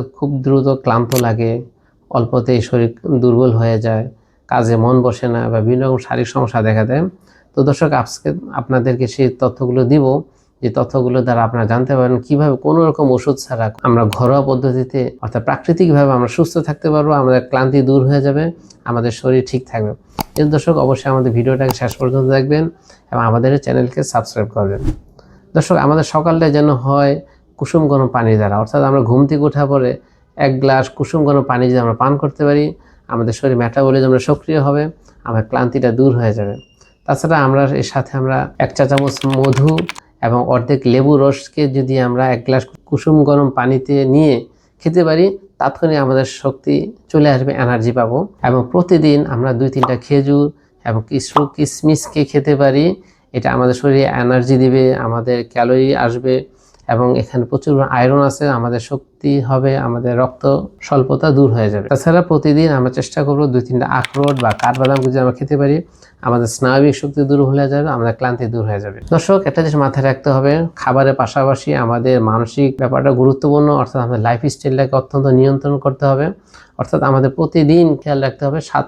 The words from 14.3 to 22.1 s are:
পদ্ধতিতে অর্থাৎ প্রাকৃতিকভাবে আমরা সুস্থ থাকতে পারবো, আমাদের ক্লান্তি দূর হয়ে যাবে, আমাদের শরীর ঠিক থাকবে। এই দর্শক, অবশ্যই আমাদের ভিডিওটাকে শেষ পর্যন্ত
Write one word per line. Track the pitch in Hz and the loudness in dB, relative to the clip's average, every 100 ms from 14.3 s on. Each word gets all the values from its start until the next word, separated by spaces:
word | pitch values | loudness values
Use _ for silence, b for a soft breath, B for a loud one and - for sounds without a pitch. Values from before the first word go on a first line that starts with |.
| 139 | 2
পদ্ধতিতে | 139 131 135 127 127 139 123 - | 0 -2 0 -2 -4 -4 -4 -6
অর্থাৎ | 113 117 113 | -8 -6 -4
প্রাকৃতিকভাবে | 139 - 170 180 143 143 | -4 -2 2 4 4 4
আমরা | 127 120 - | 2 0 0
সুস্থ | 165 170 | -2 -2
থাকতে | 151 147 160 | -4 -4 -2
পারবো, | 151 147 | 0 2
আমাদের | 143 131 127 127 | 2 2 2 0
ক্লান্তি | 127 131 139 | -2 2 2
দূর | 135 135 131 | 2 2 4
হয়ে | 143 | 2
যাবে, | 139 139 165 170 B B - | 2 0 -2 -6 B B -6
আমাদের | 120 117 | -4 -4
শরীর | 113 131 131 127 | -4 0 0 0
ঠিক | 127 - | -6 -6
থাকবে। | 120 107 - _ B B - | -6 -6 -8 _ B B -2
এই | 151 | 0
দর্শক, | 151 156 156 | 0 0 0
অবশ্যই | 131 135 139 | 0 0 -2
আমাদের | 131 123 | -2 0
ভিডিওটাকে | 113 120 131 135 | 0 0 0 -2
শেষ | 120 120 - | -2 -6 -4
পর্যন্ত | 127 | -2